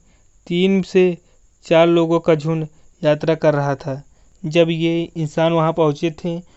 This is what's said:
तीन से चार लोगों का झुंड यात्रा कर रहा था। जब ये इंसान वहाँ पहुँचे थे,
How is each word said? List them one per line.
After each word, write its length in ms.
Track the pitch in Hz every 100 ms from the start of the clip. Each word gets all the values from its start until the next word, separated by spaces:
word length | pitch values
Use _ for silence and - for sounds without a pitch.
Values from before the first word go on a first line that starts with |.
| _ _ _ _ -
तीन 340 | 175 190 196
से 360 | 180 190 180 170 _ _ _ _
चार 240 | - 165 170
लोगों 320 | 170 165 165
का 160 | 170 160
झुंड 320 | 156 160 156 _ - _
यात्रा 320 | 151 151 160 160
कर 180 | 156
रहा 220 | 147 143 139
था। 280 | 139 135 - _ _ _ 160
जब 240 | 165 165
ये 400 | 160 165 170 - 165
इंसान 360 | 156 - 165
वहाँ 200 | 165 160
पहुँचे 380 | 165 156 143 170
थे, 300 | 156 175 170 -